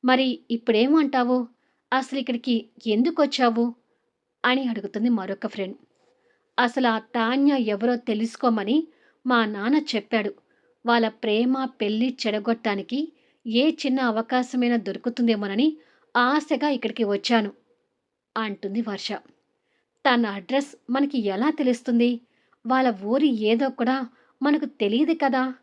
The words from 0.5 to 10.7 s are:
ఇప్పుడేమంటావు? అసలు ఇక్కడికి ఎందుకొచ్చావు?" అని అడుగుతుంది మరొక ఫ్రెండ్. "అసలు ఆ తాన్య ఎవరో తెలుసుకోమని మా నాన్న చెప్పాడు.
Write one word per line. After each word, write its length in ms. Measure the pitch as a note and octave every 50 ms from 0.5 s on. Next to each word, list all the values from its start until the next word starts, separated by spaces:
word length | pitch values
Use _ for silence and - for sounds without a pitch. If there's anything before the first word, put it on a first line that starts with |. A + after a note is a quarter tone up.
ఇప్పుడేమంటావు? 880 | A#3+ A#3 - - A3+ G#3+ A#3 C4+ D4 D#4+ D4+ C#4 C4+ C4+ B3 A#3+ B3+ B3+ A#3+ A#3 _ _ _ _ _ _ _ _
అసలు 260 | B3 C4 C4 - C4 C#4
ఇక్కడికి 360 | C4 - A#3+ A#3 - C4 A#3+ A3+ - _ _ - -
ఎందుకొచ్చావు?" 800 | A3+ G#3 G#3+ B3+ E4+ E4+ - D4 C#4 C#4 - B3+ A#3+ A3+ A#3 A#3 A#3+ A#3 _ _ _ _ _ _ _ _ _ _ _ _ _ -
అని 180 | A#3+ B3+ C4+ C4+ B3
అడుగుతుంది 420 | A3+ G#3+ F3 E3+ - G#3+ A3 B3
మరొక 360 | A#3+ G#3+ F#3 F#3 F#3+ G3 -
ఫ్రెండ్. 300 | G#3 - - G3 F#3 - - _ _ _ _ _ _ _ _ _ _ _ _ _ _ _ -
"అసలు 300 | B3 A#3+ A#3+ C#4 B3+ A#3
ఆ 100 | A3 A3 A3 _
తాన్య 400 | - A#3+ A3+ A3+ B3+ C#4 C#4 C#4+ C#4+ C4+ A#3
ఎవరో 280 | G#3+ G#3 G3 G#3 A#3 B3
తెలుసుకోమని 800 | A#3 - - A3 G#3+ A3+ A3+ - - - B3 A3+ A3 G3 G#3 B3+ D#4 E4 - _ _ _ _ _ _ _
మా 160 | B3+ B3+ A#3 A3+
నాన్న 320 | G#3 G#3+ G3+ G3+ A#3 C#4+ D#4 D4+
చెప్పాడు. 480 | - - A3 G#3 _ - A3 G3+ G3+ - _ _ _ _ _ _ _